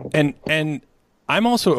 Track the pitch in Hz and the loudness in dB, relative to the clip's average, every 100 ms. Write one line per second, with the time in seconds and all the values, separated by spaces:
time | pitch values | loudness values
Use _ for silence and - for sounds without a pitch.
0 | - 156 147 - - 156 151 147 - _ | -4 -2 -2 -4 -4 -4 -4 -6 -12 _
1 | _ _ - 160 233 240 185 | _ _ -4 0 2 2 2